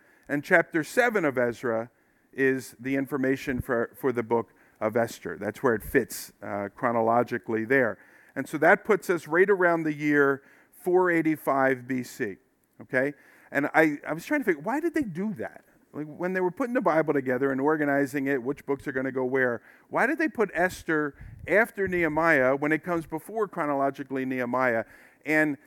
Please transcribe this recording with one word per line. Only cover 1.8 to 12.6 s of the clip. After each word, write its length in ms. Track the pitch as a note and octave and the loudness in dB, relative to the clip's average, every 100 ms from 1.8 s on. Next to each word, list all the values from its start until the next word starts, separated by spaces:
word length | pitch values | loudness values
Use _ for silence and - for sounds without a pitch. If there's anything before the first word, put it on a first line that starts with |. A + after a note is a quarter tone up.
| A#2+ _ _ _ _ | -4 _ _ _ _
is 440 | - C3+ C3 B2 - | 0 2 2 -4 -12
the 160 | B2 C3+ | -4 -4
information 640 | C3 D3 C3 C3+ - B2 | -2 -2 -2 -2 -2 -6
for, 300 | - A#2 A#2 - | -2 -2 -2 -2
for 140 | C3+ | -2
the 100 | A#2+ | -2
book 300 | A2 A#2 A2 _ _ _ | 0 0 -2 _ _ _
of 180 | A2 A2+ | -2 0
Esther. 400 | A#2 - F2+ D#2+ | -2 -4 -12 -6
That's 220 | G2+ - | -8 -2
where 140 | C3 A2 | 0 0
it 80 | |
fits, 480 | - C#3 G#2+ - - _ | 0 0 0 -6 -14 _
uh, 280 | G#2 G2+ G2+ - | -10 -6 -8 -4
chronologically 920 | B2 A#2 A2+ A#2 A#2+ A#2+ - A2+ A2 | -2 2 4 2 2 -4 -4 -4 2
there. 320 | C3+ A#2 G2 - _ _ - | 2 2 -2 -14 _ _ -12
And 140 | C3+ | -8
so 80 | D#3 | 2
that 260 | D#3 G3+ | 4 4
puts 260 | - G3 - | 4 0 0
us 180 | F3 D3+ | -4 0
right 220 | E3 G3 | 2 4
around 340 | G3 F3 E3+ | 4 2 2
the 100 | D#3 | -2
year 480 | D3 D3 D3 C#3 C#3 - _ _ | -2 2 4 4 2 -6 _ _
four 400 | - F#3 F3+ F3+ | -8 0 2 4
eighty-five 760 | E3+ D#3+ D3+ - C3+ C3+ B2+ B2 | 2 2 0 -2 2 2 2 -2
B 160 | C3 | -6
C, 340 | B2 - A2+ F#2 _ _ | -6 -6 -8 -8 _ _